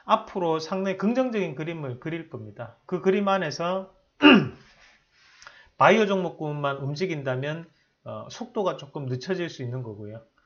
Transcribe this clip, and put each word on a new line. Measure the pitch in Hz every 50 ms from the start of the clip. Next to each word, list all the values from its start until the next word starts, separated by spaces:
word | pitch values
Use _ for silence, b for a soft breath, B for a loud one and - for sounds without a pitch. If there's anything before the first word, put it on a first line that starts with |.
| B
앞으로 | 196 220 220 - - - 196 175 165 160 160
상당히 | 156 - 196 190 196 196 190
긍정적인 | 190 190 220 240 262 254 254 226 202 180 160 139
그림을 | 151 156 170 165 160 147 127 123 127
그릴 | - 160 165 165 160 -
겁니다. | 135 113 107 107 104 - 117 - - _ _
그 | - 180 175
그림 | - 190 190 208 202 196
안에서 | 196 190 170 151 - - 170 175 185 190 190 - _ _ _ _ _ -
<clears throat> | 285 294 247 180 135 - - - - - - _ - - _ _ _ _ _ _ _ _ _ - - - - - - _ _ -
바이오 | 135 165 208 226 214
종목군만 | 196 196 185 180 160 - - 156 147 147 147 143 139 139 139
움직인다면, | 139 139 147 147 190 170 160 147 131 135 127 127 139 147 160 170 165 b b b b b b b
어, | - 117 110 107 113 120
속도가 | - - 233 - - 220 185 175 - -
조금 | 135 - - 156 135
늦춰질 | 127 127 127 - 190 190 180 170 156
수 | - -
있는 | 127 120 127 131 120
거고요. | 110 101 104 104 104 110 113 - _ _ b b